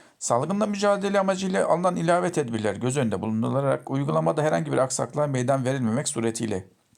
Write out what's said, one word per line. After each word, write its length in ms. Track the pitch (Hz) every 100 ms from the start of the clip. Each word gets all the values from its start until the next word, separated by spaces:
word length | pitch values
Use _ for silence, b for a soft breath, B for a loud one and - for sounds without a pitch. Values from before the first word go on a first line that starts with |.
| B B
Salgınla 460 | - 120 151 202 208
mücadele 540 | 202 202 202 196 196
amacıyla 480 | 190 185 190 190 -
alınan 280 | 165 180 180
ilave 360 | 165 175 180
tedbirler 440 | 170 131 113 107 101
göz 220 | 120 135
önünde 240 | 117 95
bulundurularak 680 | 110 110 123 127 139 135 -
uygulamada 500 | 135 143 156 160 151
herhangi 300 | 151 165 156
bir 60 | 135
aksaklığa 500 | 131 - 123 147 147
meydan 380 | 131 123 135 127
verilmemek 420 | 135 117 117 151
suretiyle 580 | - 117 113 117 95 95 _ _